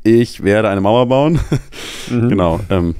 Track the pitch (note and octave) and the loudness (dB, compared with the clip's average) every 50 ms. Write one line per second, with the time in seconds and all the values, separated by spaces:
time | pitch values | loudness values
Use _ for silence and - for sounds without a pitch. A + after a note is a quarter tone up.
0 | - G#2+ A2+ A#2+ A#2+ - - - - F#2+ G2+ G#2+ A2 G#2 G2 G2 F#2+ G2+ A2+ B2 | 0 2 4 4 2 0 -4 -4 -2 0 2 2 2 0 0 0 2 2 2 2
1 | B2+ A#2+ C3 C3+ C#3+ D#3 E3+ C#3 - - D3+ C3+ - - - - - - - - | 2 2 2 2 2 2 2 0 0 -2 -2 -4 -4 -8 -14 -16 -14 -14 -14 -14
2 | - - B2 A#2+ A2+ B2 G#2 G2 F2+ E2+ E2 E2 G#2 - G2 F#2 E2+ E2+ D#2+ - | -10 -6 -2 -2 0 0 0 2 0 0 0 -2 -2 -2 -2 -2 -2 -2 -4 -6